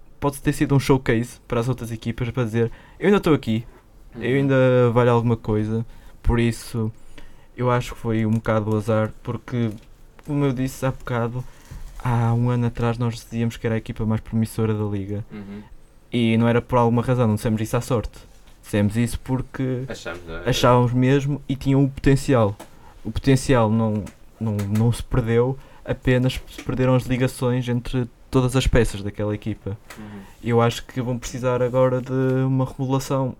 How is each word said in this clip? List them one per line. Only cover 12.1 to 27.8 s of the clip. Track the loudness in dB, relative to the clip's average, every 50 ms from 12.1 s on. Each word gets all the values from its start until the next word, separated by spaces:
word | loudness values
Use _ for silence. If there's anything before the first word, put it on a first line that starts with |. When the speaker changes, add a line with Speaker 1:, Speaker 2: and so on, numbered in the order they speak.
| 0 2 2 2 2
Speaker 1:
um | 2 2 0
ano | 0 0 0 -2
atrás | -2 -2 -2 -2 -2 0
nós | -2 -4 -4
dizíamos | -6 -10 -10 -6 -4 -4 -4 -4
que | -4 -4
era | -2 -2
a | -2
equipa | -4 -6 -8 -4 -2
mais | -2 -2 -2
promissora | -4 -4 -2 -2 -2 -2 -2 -2 -2 0 0
da | -2 -2
liga. | -4 -4 -6 -6 -6 -8 -8 -8 -10
Speaker 2:
Uhum. | -12 -14 -14 -14 -14 -16 -16 -18 -20 -20 -20 -20 -20 -20 _ -6
Speaker 1:
E | -2 0 2 4 4
não | 4 4 4
era | 4 2
por | 2 2 2 4
alguma | 4 4 4 2
razão, | 2 2 2 2 2 2
não | 2
dissemos | 0 0 0 0 0
isso | -2 -2 -2 -4
à |
sorte. | -2 0 -2 -2 -2 -4 -10 -14 -20 -20 -20 -20 -20 -20 -20 -20
Dissemos | -12 -4 0 2 2 2 2 0
isso | 0 0 -2 -6
porque | -4 -4 -4 -4 -4 -6 -6 -6 -4 -4 -4 -4 -6 -8
Speaker 2:
Achamos, | -10 -10 -10 -10 -12 -12 -12 -12
não | -10 -6
é? | -2 -2
Speaker 1:
achávamos | -2 2 4 6 6 6 4 4
mesmo | 2 2 4 4 4 2 2 0 -4 -4 -4 -6
e | -6
tinham | -4 0 2 4 4
o | 4 2
potencial. | 0 0 2 2 2 2 2 2 2 4 4 2 0 -4 -12 -20 -20 -20 -20 -20 -20 -14 -12
O | -8
potencial | -8 -4 2 2 2 2 4 2 4 4 4 4
não, | 2 2 0 0 0 -2 -4 -6 -12 -18 -20 -20 -12 -6
não, | -4 -4 -2 -2
não | -2 -2 0 2 2 2
se | 2 0 -4
perdeu, | -4 -2 -2 0 2 2 2 2 2 0 -6 -10 -20 -20 -16 -8
apenas | -8 -8 -4 0 2 2 4 2 0 -2 -4 -10 -14
se | -16 -14
perderam | -8 -6 -2 0 2 4 4
as | 2 2
ligações | 0 -2 0 0 -2 -2 -2 -2 -2 -2 -2 -2 -2
entre | -4 -4